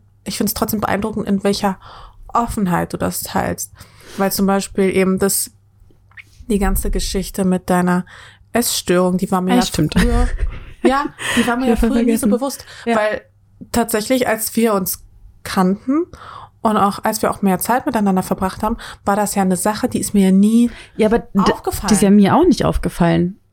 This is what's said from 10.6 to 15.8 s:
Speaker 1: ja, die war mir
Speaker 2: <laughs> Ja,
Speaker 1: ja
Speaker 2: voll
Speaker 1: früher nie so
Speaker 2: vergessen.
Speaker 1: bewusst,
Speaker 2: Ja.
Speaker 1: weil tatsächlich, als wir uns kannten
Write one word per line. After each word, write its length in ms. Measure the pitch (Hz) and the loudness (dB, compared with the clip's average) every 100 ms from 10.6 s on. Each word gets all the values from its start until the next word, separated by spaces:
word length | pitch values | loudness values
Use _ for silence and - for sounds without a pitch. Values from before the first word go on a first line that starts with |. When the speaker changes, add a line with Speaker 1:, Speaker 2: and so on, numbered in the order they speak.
| - - | -14 -2
Speaker 1:
ja, 220 | 247 269 302 - - - | 0 2 -2 -8 -4 0
die 100 | 233 | 0
war 80 | 240 | 0
mir 80 | |
Speaker 2:
<laughs> 40 | 254 | 0
Ja, 20 | |
Speaker 1:
ja 40 | 226 | 2
Speaker 2:
voll 120 | 233 | 2
Speaker 1:
früher 120 | 233 | 2
nie 140 | 240 226 | 2 2
so 100 | 220 | 2
Speaker 2:
vergessen. 20 | |
Speaker 1:
bewusst, 340 | 208 277 - - - 240 | 0 -2 -6 -14 -10 -4
Speaker 2:
Ja. 100 | 226 | -2
Speaker 1:
weil 240 | 208 - - _ _ _ - | -2 -4 -10 _ _ _ -6
tatsächlich, 560 | 240 226 214 214 262 - | -2 0 -2 0 0 0
als 280 | 220 - - | -2 -2 0
wir 160 | 226 | 2
uns 300 | 202 185 - - - - - | 0 -2 -8 -14 -20 -20 -20
kannten 600 | - - 185 202 | -6 0 0 0